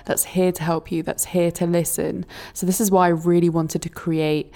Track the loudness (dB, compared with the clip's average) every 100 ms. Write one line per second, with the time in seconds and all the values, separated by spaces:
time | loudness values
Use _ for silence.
0 | -6 -4 -2 0 0 0 -2 -4 -4 -6
1 | -4 -4 -2 0 0 0 0 0 0 -2
2 | -4 -6 -10 -14 -16 -4 -2 0 4 4
3 | 4 4 4 4 4 2 -2 -4 -8 -8
4 | -4 -2 0 0 -4